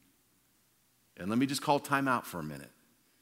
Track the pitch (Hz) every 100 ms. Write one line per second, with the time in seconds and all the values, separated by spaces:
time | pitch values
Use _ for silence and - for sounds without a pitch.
0 | _ _ _ _ _ _ _ _ _ _
1 | _ - 90 117 135 135 - 143 - 139
2 | 135 123 - 90 76 71 64 - _ _
3 | _ _